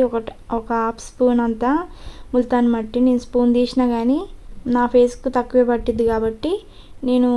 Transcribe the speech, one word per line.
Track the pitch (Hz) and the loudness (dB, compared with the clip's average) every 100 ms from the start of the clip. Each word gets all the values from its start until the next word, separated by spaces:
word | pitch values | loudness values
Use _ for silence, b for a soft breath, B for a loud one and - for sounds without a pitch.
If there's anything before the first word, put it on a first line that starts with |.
ఒక | 254 226 | 2 0
ట-, | 220 - - | -6 -14 -8
ఒక | 233 220 | -6 -4
హాఫ్ | 233 226 233 | -2 -2 -4
స్పూన్ | - - 247 240 | -12 0 2 2
అంతా | 233 220 240 302 370 B B B B | 0 0 0 0 -2 B B B B
ముల్తాన్ | 247 240 247 240 | -2 0 2 2
మట్టి, | 233 220 240 | 0 -2 0
నేను | 254 247 | 2 2
స్పూన్ | 240 247 240 | 0 0 2
తీసినా | 240 247 262 247 | 4 2 0 0
కానీ | 233 233 294 392 - - - - | 0 0 0 -2 -12 -16 -12 -2
నా | 240 247 | 0 2
ఫేస్కు | 247 240 240 262 | 4 4 2 -4
తక్కువే | 254 247 254 240 | -2 0 2 2
పట్టిద్ది | 233 233 220 226 | 2 0 0 0
కాబట్టి | 226 220 220 302 415 - b b b | 0 -2 -4 -4 -4 -8 b b b
నేను | 254 247 247 | 0 2 2